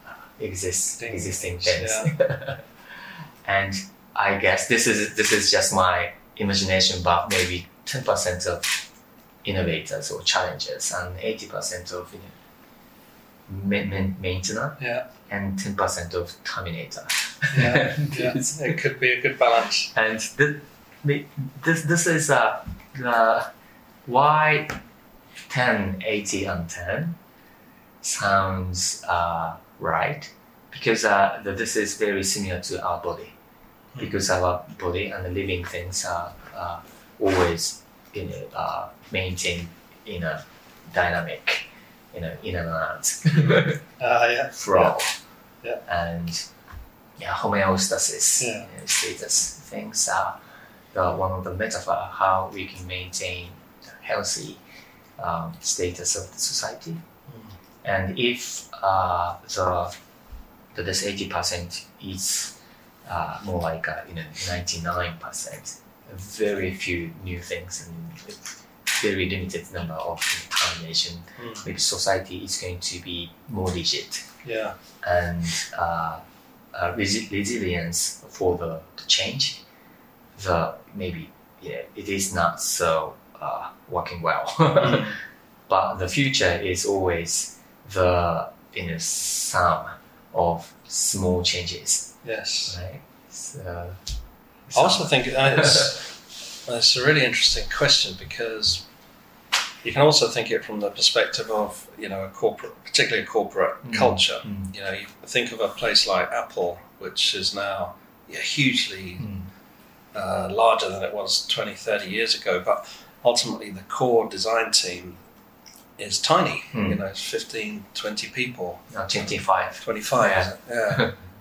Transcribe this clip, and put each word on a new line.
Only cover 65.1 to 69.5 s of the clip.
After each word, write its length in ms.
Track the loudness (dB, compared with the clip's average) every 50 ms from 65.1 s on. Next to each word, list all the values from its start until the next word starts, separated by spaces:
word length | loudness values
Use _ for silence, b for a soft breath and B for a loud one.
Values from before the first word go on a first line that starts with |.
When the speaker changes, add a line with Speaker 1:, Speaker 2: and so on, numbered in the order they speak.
| -6 -8
Speaker 1:
percent, 560 | -12 -10 -8 -8 -10 -10 -10 -12 -14 -14 -16 -16 -18 -20 -20 -20 -20 -18 -14
very 580 | -14 -14 -10 -4 0 0 2 2 0 -2 -4 -4
few 380 | -4 -4 -4 -2 -2 -4 -6 -10 -10 -8
new 160 | -8 -8 -8
things 480 | -6 -8 -8 -8 -8 -10 -12 -12 -12 -12
and 480 | -14 -12 -12 -14 -14 -16 -18 -18 -18 -16 -14 -14 -14 -16 -18 -20 -20 -8 -4 -2 -2 2
very 280 | 2 2 2 2 0 0
limited 420 | 0 -2 -4 -4